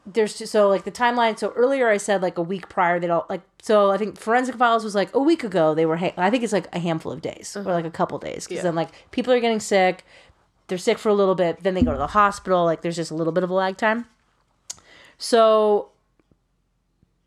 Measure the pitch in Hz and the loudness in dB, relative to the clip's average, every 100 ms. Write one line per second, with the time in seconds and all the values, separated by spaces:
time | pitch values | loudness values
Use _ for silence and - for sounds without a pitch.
0 | 202 202 214 - 220 214 202 190 196 - | -6 -2 -2 -4 -2 2 4 2 -2 -2
1 | 240 240 226 220 208 - 247 277 233 208 | 0 2 0 -2 -4 0 2 2 2 0
2 | - 196 180 175 170 190 - - 175 175 | 0 0 -2 -4 -6 -6 -6 0 0 0
3 | 175 170 - 190 - _ - 214 196 196 | 0 -2 -2 -8 -12 _ 2 4 4 2
4 | 208 - 220 240 254 233 240 226 220 196 | -2 -6 0 0 0 0 2 2 0 -2
5 | 185 247 277 330 226 180 156 156 160 165 | 0 0 2 0 0 2 2 2 0 0
6 | 180 - 180 247 226 202 170 175 170 160 | -2 0 0 0 0 -2 -4 -6 -4 -4
7 | 170 156 - - - 202 196 170 165 170 | -6 -10 -10 -10 -14 -10 -4 -4 -4 -4
8 | 175 143 - - - 180 180 165 160 - | -4 -4 -10 -10 -10 -6 -4 -2 -4 -10
9 | _ - 240 247 233 220 - 196 185 180 | _ -4 0 2 2 -2 0 2 2 0
10 | - - _ _ _ _ - 185 226 214 | -10 -20 _ _ _ _ -10 -4 -2 0
11 | 220 202 190 180 170 - 190 185 160 135 | 2 2 4 2 0 0 -2 0 0 0
12 | 143 208 202 - - 180 170 160 170 170 | 0 2 2 0 -2 2 2 0 -4 -6
13 | 160 160 165 170 180 185 190 190 220 226 | -6 -4 -2 0 0 0 -2 -2 -2 -2
14 | 240 _ _ _ _ _ - - _ - | -6 _ _ _ _ _ -20 -20 _ -20
15 | - - - 233 220 214 214 208 - _ | -20 -14 0 4 6 6 4 2 -2 _
16 | _ _ _ _ _ _ _ _ _ _ | _ _ _ _ _ _ _ _ _ _
17 | _ _ | _ _